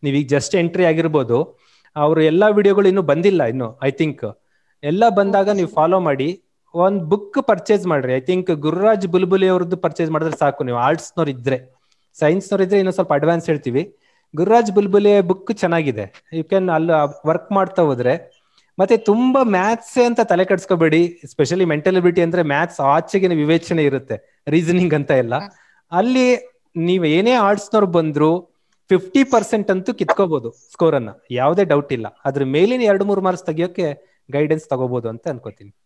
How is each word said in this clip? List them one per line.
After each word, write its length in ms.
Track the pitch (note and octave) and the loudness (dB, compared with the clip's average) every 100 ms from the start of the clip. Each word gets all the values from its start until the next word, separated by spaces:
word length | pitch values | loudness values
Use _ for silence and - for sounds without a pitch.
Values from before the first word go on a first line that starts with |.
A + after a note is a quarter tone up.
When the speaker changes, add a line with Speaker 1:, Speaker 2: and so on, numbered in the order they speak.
Speaker 1:
ನೀವ್ 120 | D3 C#3 | -2 -2
ಈಗ 160 | C#3 | 0
just 280 | C#3+ - G3 | -2 0 -2
entry 260 | E3+ F3 F3+ | -2 2 0
ಆಗಿರ್ಬೋದು, 720 | D#3+ E3 D3+ A#2+ A#2+ E3 _ _ _ _ - | 2 0 0 0 0 -2 _ _ _ _ -2
ಅವ್ರ 260 | D3+ D#3+ | 0 2
ಎಲ್ಲಾ 260 | D#3 E3 G#3+ | 2 4 2
ವಿಡಿಯೋಗಳು 400 | G#3 G3 G3+ G3 | 4 2 4 2
ಇನ್ನೂ 140 | F#3+ | 2
ಬಂದಿಲ್ಲ 420 | D#3+ C#3+ F3+ F#3+ | 0 2 2 2
ಇನ್ನು, 360 | B2+ B2+ A#2 A2+ C3+ | -2 -4 -8 -4 -6
I 60 | |
think. 440 | C#3 D#3+ C#3 A2 - _ _ _ _ | -2 -4 -4 -12 -14 _ _ _ _
ಎಲ್ಲ 260 | C#3+ F3 A3+ | -6 0 2
ಬಂದಾಗ 380 | G3+ G3 G3+ G3 | 2 0 0 0
Speaker 2:
ಓಕೆ 80 | G3+ | 0
Speaker 1:
ನೀವು 120 | E3+ | -2
Speaker 2:
sir. 80 | - | 0
Speaker 1:
follow 240 | D#3+ F#3+ | 2 2
ಮಾಡಿ. 440 | F3 C#3 C#3 F#3 _ _ _ | 0 -2 -4 -6 _ _ _
ಒಂದ್ 300 | E3+ F#3 G3+ | -2 0 0
book 440 | D#3+ G3+ G3+ - B3+ | -2 -4 -4 -6 0
purchase 380 | G3 - G#3 F3+ | -2 2 0 0
ಮಾಡ್ರಿ. 320 | D3+ B2+ B2+ | -2 0 -4
I 40 | |
think 320 | B2+ F#3 F3+ | -2 -4 -2
ಗುರುರಾಜ್ 540 | D#3+ D3 E3 G3+ G#3+ F#3 | -2 -2 0 0 0 0
ಬುಲ್ಬುಲಿ 400 | F3+ F#3 F#3+ F#3+ | 0 0 2 2
ಅವ್ರದ್ದು 300 | F#3 F3 F3+ | 0 -2 -4
purchase 340 | E3 D#3 E3 | -4 -4 -4
ಮಾಡಿದ್ರೆ 260 | D#3 D#3+ D3+ | -2 -4 0
ಸಾಕು 260 | D3 C#3 | -2 -2
ನೀವು, 140 | C3 A#2+ | -4 -2
ಆರ್ಟ್ಸ್‌ನವ್ರು 540 | B2+ E3 - - D#3 | 0 -2 -6 -4 -4
ಇದ್ರೆ. 420 | C3 B2 C3 - _ _ _ _ - | -4 -4 -6 -8 _ _ _ _ -2
ಸೈನ್ಸ್‌ನವ್ರು 440 | D3+ F3+ F#3+ G3 | 0 0 -2 -2
ಇದ್ರೆ 140 | F#3+ G3+ | 0 0
ಇನ್ನೂ 140 | F#3+ | 0
ಸ್ವಲ್ಪ 220 | F3+ F3 | -2 0
advance 320 | C#3+ D3+ E3+ E3 | 0 0 -2 -2
ಹೇಳ್ತೀವಿ. 520 | D3+ C3+ B2 F#3+ _ _ _ _ D3+ | -4 -2 -4 -4 _ _ _ _ -4
ಗುರುರಾಜ್ 360 | F#3 A#3 A3 | 2 2 2
ಬುಲ್ಬುಲಿ 500 | G3 G3+ G3+ G3+ G3+ | 0 2 2 4 4
book 320 | F3+ F#3 - | 2 -2 -4
ಚೆನ್ನಾಗಿದೆ, 600 | G#3+ F#3 E3+ D3+ G#2+ G2 - _ E3 | -4 -2 -2 -2 -4 -8 -14 _ -10
you 180 | D#3+ | -2
can 180 | F#3+ F#3 | -2 0
ಅಲ್ಲಿ 560 | D#3+ E3 D#3 D3 C#3+ D3+ | -2 2 0 0 -4 -4
work 240 | E3 - | -4 -2
ಮಾಡ್ತಾ 300 | G3 F#3+ F#3+ | -2 0 0
ಹೋದ್ರೆ. 600 | E3 B2+ A#2+ D#3 - _ _ _ _ - | 0 0 0 -2 -6 _ _ _ _ -4
ಮತ್ತೆ 180 | F#3+ A3 | 0 2
ತುಂಬಾ 460 | G#3+ G#3+ B3+ C4+ | 2 0 2 2
ಮ್ಯಾಥ್ಸ್ 600 | B3 F#3+ F#3+ A3+ - - A#3+ | 2 0 0 -4 -6 0 0
ಅಂತ 140 | A#3 | 2
ತಲೆ 260 | A3 F3 F#3 | 0 2 2
ಕೆಡ್ಸ್ಕೊಬೇಡಿ, 720 | F#3+ - F3+ E3 D#3 E3+ E3+ D3 | 0 0 0 2 2 0 -2 -20
especially 400 | - C#3+ F3+ F3+ | -2 -2 0 0
mental 320 | D3+ D3+ F#3 | 0 0 2
ability 240 | F3+ F3 | 2 2
ಅಂದ್ರೆ 220 | E3+ F3 | 0 0
maths 360 | D#3+ C#3 E3+ - | 0 0 -2 -2
ಆಚೆಗಿನ 540 | C#3 D3 E3 G3 F#3 | 2 2 2 0 0
ವಿವೇಚನೆ 500 | E3 D3 E3 E3 E3+ | 0 2 0 0 0
ಇರುತ್ತೆ, 600 | D3 C3 B2+ A2 _ _ - | 0 0 -6 -12 _ _ 0
Reasoning 460 | D#3 E3 F3+ F3+ | 0 2 2 2
ಅಂತ 180 | D3+ C#3+ | 0 2
ಎಲ್ಲ. 240 | C3+ A#2 B2+ | 0 2 -4
Speaker 2:
ಹಾ. 220 | G3+ _ _ _ _ | -6 _ _ _ _
Speaker 1:
ಅಲ್ಲಿ 600 | E3+ A3+ B3+ B3+ B3 - _ _ F3 | -2 0 2 2 0 -4 _ _ -6
ನೀವ್ 300 | E3+ F#3 E3 | -2 0 2
ಏನೇ 260 | D#3+ G#3+ | 0 2
ಆರ್ಟ್ಸ್‌ನವ್ರು 560 | B3+ G3+ G3+ - A3 G3+ | 2 2 0 0 0 2
ಬಂದ್ರು 540 | E3+ D#3+ D3 D3+ F3 - _ _ _ _ | 0 0 0 0 0 -4 _ _ _ _
ಫಿಫ್ಟಿ 340 | F#3 F#3 C4+ | 0 0 -2
ಪರ್ಸೆಂಟ್ 480 | C4+ B3+ G#3+ A3 G3+ | 2 0 0 -4 -2
ಅಂತೂ 220 | F#3+ F#3+ | -4 -4
ಕಿತ್ಕೋಬಹುದು 580 | A3 F3 - F#3+ D3+ A2+ | -6 -4 0 0 -2 -6
ಸ್ಕೋರ್ 440 | - _ - E3+ C#3+ | -16 _ -2 0 0
ಅನ್ನ, 140 | A2 G2 _ | -4 -14 _
ಯಾವ್ದೇ 320 | A#2+ C3 F3 | -2 0 0
ಡೌಟ್ 300 | F#3+ D3 C#3+ | 2 0 0
ಇಲ್ಲ. 140 | B2+ G#2+ _ - | -8 -8 _ -6
ಅದ್ರ 180 | C#3 | -4
ಮೇಲಿನ 380 | C3+ C#3 F#3+ B3+ | -2 0 2 2
ಎರಡು 240 | A3+ G3 G3+ | 0 0 0
ಮೂರು 160 | G3 | -2
marks 240 | F#3 F3+ - | -2 -4 -6
ತೆಗಿಯೋಕೆ 760 | D#3 E3+ F3 E3+ C#3+ _ _ _ | -6 -6 -4 -6 -6 _ _ _
guidance 380 | C#3 D3+ D#3 D#3 | -4 -2 -2 -4
ತಗೋಬಹುದು 400 | D3 B2+ B2 A#2 | -4 -4 -4 -6
ಅಂತ 180 | A2+ - | -10 -10
ಅನ್ಕೋತೀನಿ. 480 | C3 A2 G#2 G#2 _ | -10 -14 -20 -20 _